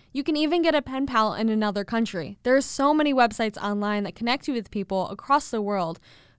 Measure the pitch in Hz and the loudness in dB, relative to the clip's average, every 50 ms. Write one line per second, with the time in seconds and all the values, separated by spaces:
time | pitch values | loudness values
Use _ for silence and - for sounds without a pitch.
0 | _ _ - 277 285 - 302 294 311 294 339 349 330 330 302 294 247 254 262 269 | _ _ -6 -4 -2 0 0 2 2 2 2 2 2 4 2 2 0 -2 -4 -4
1 | 277 262 247 226 220 214 - - 220 226 220 220 214 208 185 202 196 - 226 226 | -2 0 2 2 2 2 0 0 0 0 2 2 0 0 -2 -2 -4 -2 -2 -2
2 | 233 - - 175 151 - 202 _ - 247 262 277 277 - - - 269 285 311 302 | -2 -2 -4 -8 -8 -8 -10 _ 0 4 4 4 2 0 -2 2 2 4 4 4
3 | 302 294 277 254 240 226 214 - 226 214 214 - - 208 208 208 208 208 208 208 | 2 2 4 4 4 4 2 0 -2 -2 -4 -4 -4 -4 -2 -2 -2 -2 -2 -2
4 | 202 175 - - 226 233 262 285 - - 269 233 202 - - 208 190 - 190 190 | -4 -6 -6 -6 -4 -2 -2 -2 -2 -4 -4 -4 -6 -6 -6 -6 -4 -2 -2 -2
5 | 180 - 202 - - - 277 294 - - - 220 202 202 208 196 175 160 - - | -2 -4 -6 -8 -2 0 0 0 0 -2 -6 -4 -4 -2 -2 -2 -2 -4 -6 -10
6 | _ - - - - _ _ | _ -20 -20 -20 -20 _ _